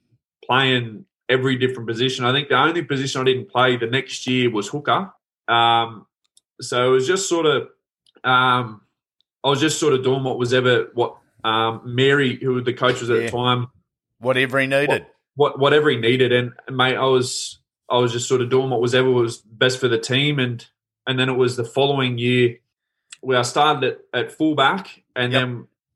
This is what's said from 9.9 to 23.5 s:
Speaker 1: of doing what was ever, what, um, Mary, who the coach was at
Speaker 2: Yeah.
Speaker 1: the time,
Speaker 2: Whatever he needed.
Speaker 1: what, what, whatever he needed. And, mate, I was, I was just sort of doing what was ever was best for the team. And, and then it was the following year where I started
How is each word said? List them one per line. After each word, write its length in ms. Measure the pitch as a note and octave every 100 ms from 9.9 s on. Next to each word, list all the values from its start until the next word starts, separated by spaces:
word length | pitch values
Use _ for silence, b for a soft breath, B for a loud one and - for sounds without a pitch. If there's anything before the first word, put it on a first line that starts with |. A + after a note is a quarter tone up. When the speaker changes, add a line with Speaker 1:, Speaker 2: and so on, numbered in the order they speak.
Speaker 1:
of 100 | C3
doing 220 | B2+ C3+
what 140 | C3 A#2
was 140 | B2
ever, 360 | B2+ B2 A#2 F#2+
what, 240 | A#2 A2+ - _ _
um, 380 | A2 A2 A2+ A2+
Mary, 520 | B2 A#2+ C3+ C#3+ C3 -
who 180 | C3 B2
the 100 | A#2+
coach 280 | A#2+ B2+ -
was 100 | A#2+
at 60 | A#2
Speaker 2:
Yeah. 20 | A#2
Speaker 1:
the 40 |
time, 360 | A#2+ B2 B2 A#2+ _ _ _ _ _
Speaker 2:
Whatever 400 | B2 B2+ C3 C3+
he 80 | C3
needed. 220 | C#3 C#3+ A#2+ - _ _ -
Speaker 1:
what, 160 | C#3+
what, 60 | C3+
whatever 300 | C#3 D3+ D3+
he 60 | A#2+
needed. 360 | A2+ B2+ A#2+
And, 200 | B2 B2 - -
mate, 260 | C3 B2+ A2
I 80 |
was, 560 | C3+ C3 B2 - - - _ _ -
I 100 | A#2+
was 140 | B2
just 140 | A#2+ -
sort 140 | C3
of 100 | A#2+
doing 200 | C3 C3+
what 100 | A#2+
was 140 | B2
ever 160 | B2+ C3
was 280 | B2 A#2 -
best 400 | _ A2+ B2+ B2+
for 80 | B2
the 100 | A2+
team. 400 | - B2+ D3 C#3+
And, 260 | B2 A#2 - _ _ _ C3
and 120 | B2+
then 100 | C3
it 80 | B2+
was 200 | B2 A#2+
the 80 |
following 540 | A2+ C3+ C#3+ C#3 B2+ A#2+
year 380 | A#2+ B2 A#2+ - _ _ _ _ _ -
where 180 | C3 B2
I 40 |
started 560 | A#2+